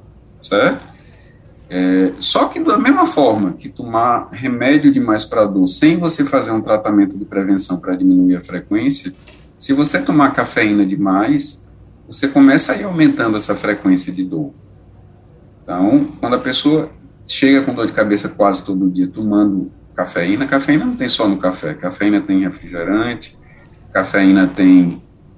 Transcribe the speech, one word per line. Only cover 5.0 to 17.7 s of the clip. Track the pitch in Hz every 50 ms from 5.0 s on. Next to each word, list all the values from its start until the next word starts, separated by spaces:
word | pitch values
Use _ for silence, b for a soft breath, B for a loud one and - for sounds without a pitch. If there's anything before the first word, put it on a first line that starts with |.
| 120 110 107 107 -
pra | - - 117 107
dor, | 101 95 98 92
sem | 92 - - 147 156 165
você | 175 175 165 156 - 143
fazer | 139 - - - 113
um | 113 110
tratamento | 104 - 110 107 - 107 104 101 98 95 -
de | 95 101
prevenção | - 101 98 98 95 98 95 92 - 92
pra | 87 - 92 92
diminuir | 92 92 92 90 92 92 90 90
a | 87
frequência, | 87 - 92 87 - - 101 110 120 139 139 - - - - b b b b b b b _
se | - - -
você | - 139 147 147 - -
tomar | - - - 151 143 135 -
cafeína | - 117 - - 123 113 107 104 104 98
demais, | 95 95 92 101 98 95 95 107 120 147 143 - - - - - - - - - - - - -
você | - 117 - -
começa | 139 - 143 139 139 135 165 - - -
a |
ir | 196 202
aumentando | 202 180 165 156 143 139 - 120 113 107
essa | 104 101 - 101
frequência | - - 101 104 - - 98 92 92 - 92
de | 90 90 92
dor. | 92 - 82 147 139 - - - - - - - - - - - - - - - - - - - - - - -
Então, | - 87 90 95 104 131 147 139 - - -
quando | - 117 123
a | 123
pessoa | - 131 127 - - 147 151 156 - - - - - - - - -
chega | - - - 135 135 139 135
com | 135 135